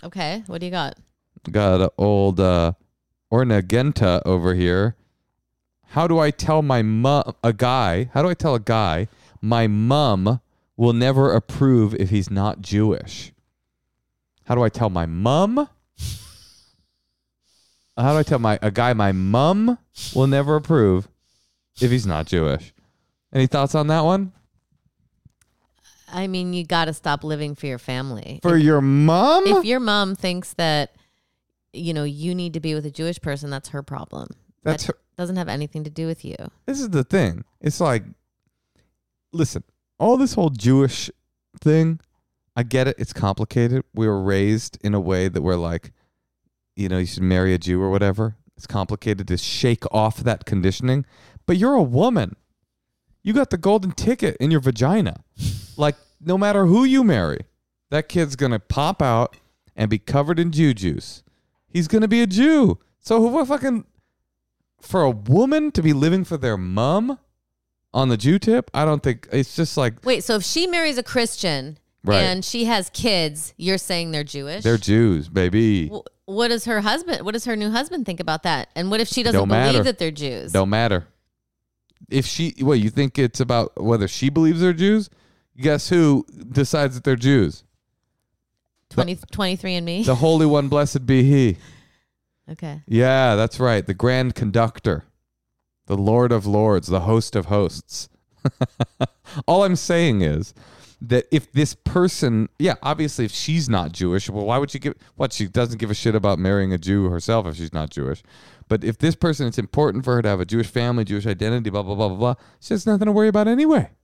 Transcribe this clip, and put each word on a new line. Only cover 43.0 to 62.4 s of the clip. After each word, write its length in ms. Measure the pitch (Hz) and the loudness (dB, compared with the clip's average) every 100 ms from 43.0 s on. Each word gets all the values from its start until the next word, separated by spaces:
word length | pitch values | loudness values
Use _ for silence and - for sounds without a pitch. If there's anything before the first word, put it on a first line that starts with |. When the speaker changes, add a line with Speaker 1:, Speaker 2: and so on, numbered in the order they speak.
| 110 | -8
Speaker 2:
complicated. 720 | - 98 98 107 120 120 131 - - | -4 -4 -2 -2 0 0 0 -4 -2
We 120 | 110 | 0
were 140 | 98 | 0
raised 560 | 95 98 101 110 - - | 0 0 2 0 -4 -8
in 100 | 104 | -2
a 60 | 104 | -2
way 280 | 85 92 95 | 0 -2 -2
that 120 | 85 | -2
we're 140 | 76 90 | -2 -2
like, 360 | 85 85 - _ _ _ _ _ _ _ _ - | -2 -6 -10 _ _ _ _ _ _ _ _ -6
you 140 | 95 | -2
know, 100 | 92 | -2
you 80 | 90 | -2
should 160 | - | -2
marry 320 | 92 92 92 90 | 0 2 2 0
a 20 | |
Jew 240 | 87 90 | 0 -2
or 80 | 95 | 0
whatever. 460 | 98 101 98 113 107 _ - | 0 0 0 -4 -6 _ -20
It's 120 | - | -8
complicated 600 | 101 92 104 113 98 95 | -6 -4 -6 -4 -4 -4
to 80 | 90 | -6
shake 460 | - - 127 117 - | -4 -2 0 0 -2
off 260 | 110 110 - | 0 0 -2
that 280 | 123 107 - | -4 -4 -4
conditioning. 600 | 98 92 - 127 135 131 _ - - - | -2 0 0 -2 -2 -4 _ -20 -10 -2
But 100 | 180 | 2
you're 160 | 240 | 2
a 80 | 277 | 2
woman. 540 | 139 123 233 214 90 - _ _ _ _ _ _ _ _ | 2 2 2 0 -2 -8 _ _ _ _ _ _ _ _
You 100 | 196 | -2
got 160 | 233 262 | 0 0
the 60 | 175 | 0
golden 340 | 190 214 185 | 2 2 0
ticket 440 | - 220 254 - - | -2 -2 0 -2 0
in 140 | 147 | 2
your 80 | 160 | 2
vagina. 640 | 131 110 127 214 120 - _ - - - - - | 2 0 2 2 0 -4 _ -6 -6 -6 -10 -2
Like, 180 | 147 143 _ _ | -2 -2 _ _
no 180 | 156 190 | -2 0
matter 280 | 208 202 180 | 2 4 6
who 180 | 208 | 6
you 200 | 262 269 | 6 4
marry, 360 | 226 120 82 - - _ _ _ - | 4 2 0 -4 -10 _ _ _ -6
that 200 | 147 151 | -4 -2
kid's 260 | 175 151 131 | -2 -2 -2
gonna 240 | 131 113 | -2 -2
pop 420 | - - 151 - | -4 -2 -2 0
out 340 | 135 113 123 - _ _ _ - | 2 2 0 -4 _ _ _ -4
and 140 | 110 | -2
be 80 | 110 | -2
covered 420 | - 139 143 165 | 0 0 2 0
in 120 | 170 | 0
Jew 220 | 151 156 | 2 2
juice. 500 | 110 90 73 - - _ _ _ _ _ | 2 -2 -4 -10 -18 _ _ _ _ _
He's 200 | 175 160 | -4 0
gonna 200 | 220 214 | 2 4
be 140 | 233 | 2
a 60 | 233 | 2
Jew. 520 | 185 | 4